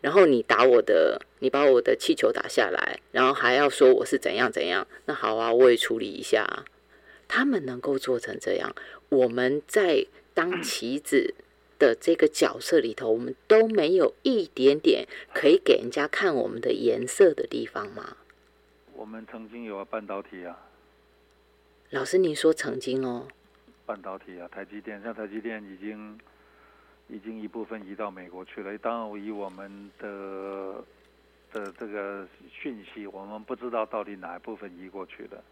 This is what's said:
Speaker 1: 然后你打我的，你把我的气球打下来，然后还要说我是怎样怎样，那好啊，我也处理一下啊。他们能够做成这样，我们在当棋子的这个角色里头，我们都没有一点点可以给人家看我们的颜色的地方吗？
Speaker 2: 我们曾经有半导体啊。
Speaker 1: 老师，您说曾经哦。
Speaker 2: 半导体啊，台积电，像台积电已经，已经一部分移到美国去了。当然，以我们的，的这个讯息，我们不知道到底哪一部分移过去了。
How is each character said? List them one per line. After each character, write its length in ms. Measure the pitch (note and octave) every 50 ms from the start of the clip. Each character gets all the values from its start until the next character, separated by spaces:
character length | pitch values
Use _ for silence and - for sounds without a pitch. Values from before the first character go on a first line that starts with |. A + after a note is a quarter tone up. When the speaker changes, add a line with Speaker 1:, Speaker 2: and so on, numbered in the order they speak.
Speaker 1:
然 120 | - C#3 D3+
后 140 | G3 F#3+
你 160 | D#3+ C3+ A#2+ A2
打 220 | _ A#2 G#2 A#2+
我 180 | C3 A#2+ A#2 G#2
的， 380 | - G2+ E2 D#2+ D#2+ - - - _ _ _
你 100 | - C3
把 160 | - C#3 D3
我 160 | C#3+ C3 B2
的 160 | A#2+ - A#2
气 180 | A2 - - D#3+
球 160 | - - A2+
打 160 | A#2 - -
下 240 | - - - A#2 F#2
来， 300 | - - - - - - _ _ -
然 140 | B2 B2+
后 60 | C3 C#3
还 220 | C3+ B2 A#2+ B2
要 140 | C3+ D3 C#3
说 240 | - - C#3+ B2+ B2+
我 100 | - -
是 140 | - - C3+
怎 160 | - - F2
样 160 | G#2+ B2 A#2 -
怎 140 | - C#2+
样， 200 | F2 F2+ F#2+ - _ - - _
那 80 | - D3
好 220 | - - G#2+ A2
啊， 160 | A2 A#2 A2+ A2+
我 180 | B2 C3 B2+
也 60 | A#2+
处 220 | A#2 - - A#2 A2+
理 80 | G#2+
一 160 | G#2 - - -
下 200 | - - G#2+ G#2
啊。 220 | - - - - - _ _ _ _ _ _ _ - - - _
他 180 | _ - - C4
们 180 | C#4+ C4 G3 D3
能 160 | B2+ B2 B2
够 180 | - - C#3 C3
做 200 | - - B2+ A#2+
成 200 | - - G#2+ -
这 180 | - - F#2+
样， 180 | - - - - - - - - - _ _
我 180 | - C3+ B2+
们 360 | A#2+ A#2 B2 B2+ B2+ C#3 D3 -
在 400 | _ - G#3+ G3+ F3 D#3 - - - _ - _ _ _
当 280 | - E3 F3+ F#3 F3 -
棋 380 | - - - - A#3 C3 C#3+
子 340 | - - - C3+ - - - _ - _ _ _ _ _ _ _
的 180 | D3 B2+ A2+ -
这 160 | - - E3
个 140 | - - D3+
角 320 | - - D#3+ - - -
色 180 | - - E3+ D#3+
里 140 | A2+ A2+ G#2+
头， 180 | - - A2+
我 80 | A2 A#2
们 160 | B2 B2 C3 _ _ _
都 180 | G#3+ A3 A3+
没 280 | A3 A3 G#3 D#3 D3+ F3+
有 200 | F#3 D#3 - - _ _
一 240 | C#4 C4 A3 F3+
点 320 | - _ - B2+ C3+ C#3+ D3+
点 300 | - E3 - - - - - - - _ -
可 160 | - - C#3
以 100 | E3 G3
给 200 | - - B2+ -
人 120 | A2 A#2+
家 160 | - - C#3+
看 280 | - - - G3+ - A3
我 120 | C3 A#2
们 140 | G#2 G#2 A#2
的 120 | - - A#2
颜 340 | - A#2+ A#2 A2 A2+ A#2+ B2+
色 240 | - - G3+ F3 D3
的 140 | - -
地 180 | - - A#2 A2+
方 260 | G#2+ - - G2+ G2+ G#2
吗？ 260 | - - - - _ _ _ _ _ _ _ _ _ _ _ _ _ _ _ -
Speaker 2:
我 120 | - A2
们 200 | G#2+ A2 A2+ A2 -
曾 180 | - A2+ A2+ G#2+
经 160 | A2+ A#2+ A#2
有 180 | A2 G#2 G2 G2
半 200 | _ - A2 G#2+
导 140 | G2+ G2 G2
体 240 | G2+ - - F#2 F2
啊。 140 | F2 F2 - - _ _ _ _ _ _ _ _ _ _ _ _ _ _ _ _ _ _ _ _ _ _ _ _ _
Speaker 1:
老 160 | - C3+ C3
师， 140 | - - F#3+
您 180 | F#3 E3+ D3+
说 160 | - - D#3+ D#3+
曾 260 | - C#3+ A#2+ A#2+ B2+
经 260 | - C3+ B2+ C3 C3
哦。 200 | B2+ A#2+ A#2+ - - - _ _ _ _ _ _ _ _ _ _
Speaker 2:
半 140 | - A2 G2+
导 180 | F2+ G2 F#2+ G2
体 220 | - - F2+ F2
啊， 80 | F2 F2
台 160 | - G2 G2
积 160 | F2 G#2 G#2
电， 200 | G2 A2+ G#2+ G2+ G2
像 100 | A#2 A2
台 120 | A2 A2
积 140 | G2+ G2+ A2
电 220 | G#2+ A#2 A2+ G#2+ G#2
已 140 | G2 F#2+
经， 420 | F2+ G2 G#2+ G#2+ G#2+ G#2+ G#2+ G#2+ A2 _ _ _ _ _ _ _ _ _ _ _ _ _ _ _ _ _ _
已 100 | - G#2+
经 220 | F#2+ A2 A2+ A2
一 60 | G#2+
部 180 | G#2 - A#2 G#2+
分 220 | - A2+ A2 G2+
移 80 | F#2 G2
到 160 | F#2 A2 G2+
美 180 | F#2+ F#2 F2+ F2
国 160 | F2 F#2 F#2
去 180 | - - - G2+
了。 140 | F#2+ G#2 G#2+
当 340 | - A#2 A#2 A#2 A2+ G#2+ G#2
然， 120 | G#2 G2+
以 60 | G#2+
我 180 | G#2+ G2+ G2+ F#2+
们 400 | F#2 F#2+ G2 G2 G2 G2+ G2+ G2+ F#2+ _
的， 840 | - G#2 G2+ G2 G2 G2 G2 F#2+ F#2+ G2 G2 G2 F#2+ F#2+ F#2+ - - _ _ _ _ _ _ _ _ _ _ _ _ _ -
的 200 | A2 G2+ G2 F2+ -
这 80 | A#2+
个 400 | G#2+ G2+ G#2 G2 G2 G2+ G2 F#2+ F2 _ _ - -
讯 340 | _ - - D3+ B2 G#2+ G2 - -
息， 140 | A2+ G#2
我 180 | G2 F#2+ F#2+ G2
们 180 | G2+ G#2+ G#2+ G#2+
不 100 | - B2+
知 160 | - B2 B2
道 140 | A#2 A#2 A2
到 180 | - - A2 G2+
底 140 | G#2 G2+
哪 200 | F#2+ F2+ E2+ F2
一 20 | F2+
部 160 | _ - A2+
分 140 | G2 G#2 G2 F2 F2
移 100 | F#2 F#2+
过 160 | F#2 G2 F#2
去 200 | _ - - -
了。 180 | G#2 G2+ G#2 - _